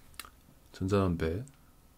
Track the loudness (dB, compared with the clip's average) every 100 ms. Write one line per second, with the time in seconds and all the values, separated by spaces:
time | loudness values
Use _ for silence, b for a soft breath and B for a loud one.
0 | B B -20 -20 -20 -20 -20 -6 0 2
1 | 2 2 0 -2 -8 -16 -20 -20 -20